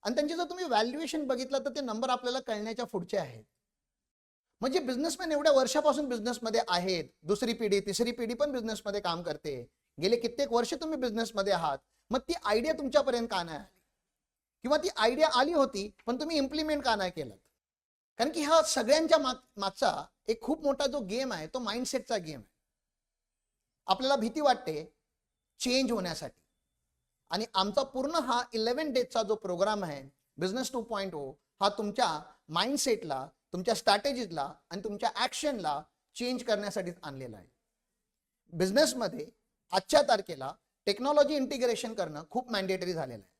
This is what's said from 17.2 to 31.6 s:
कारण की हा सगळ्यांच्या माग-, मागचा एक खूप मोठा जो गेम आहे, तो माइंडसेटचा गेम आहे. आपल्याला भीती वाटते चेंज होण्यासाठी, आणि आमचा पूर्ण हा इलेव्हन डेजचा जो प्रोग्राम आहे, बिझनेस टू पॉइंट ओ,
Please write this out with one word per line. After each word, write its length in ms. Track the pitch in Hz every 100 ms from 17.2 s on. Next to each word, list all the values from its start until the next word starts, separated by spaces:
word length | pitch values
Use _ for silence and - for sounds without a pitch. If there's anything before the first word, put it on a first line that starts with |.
| 131 98 _ _ _ _ _ _ _ _
कारण 140 | 254
की 100 | 330
हा 200 | 294 320
सगळ्यांच्या 560 | 311 269 226 302 320 320
माग-, 420 | 269 254 _ -
मागचा 460 | 196 - 247 - 151 _ -
एक 140 | 226
खूप 220 | - 311
मोठा 240 | 294 277 285
जो 120 | 285
गेम 340 | 196 220 269
आहे, 140 | 185 156
तो 120 | 262
माइंडसेटचा 580 | 226 226 254 254 240 226
गेम 220 | 156 139
आहे. 100 | - _ _ _ _ _ _ _ _ _ _ _ _ _ -
आपल्याला 280 | 190 262 277
भीती 260 | 220 302
वाटते 520 | 294 247 - 156 156 _ _ _ _ _ _ _
चेंज 320 | 254 254 262
होण्यासाठी, 500 | 226 180 160 139 _ _ _ _ _ _ _ _ _ _
आणि 160 | 175 220
आमचा 300 | 190 196 202
पूर्ण 320 | - 247 269 330
हा 280 | 254 240 247
इलेव्हन 400 | 226 220 247 311
डेजचा 300 | 247 247 233
जो 120 | 208 214
प्रोग्राम 480 | 190 180 196 214
आहे, 260 | 180 143 135 _ _ -
बिझनेस 340 | 185 226 254
टू 100 | 247
पॉइंट 340 | 226 208 196 160
ओ, 160 | 135 135 _ _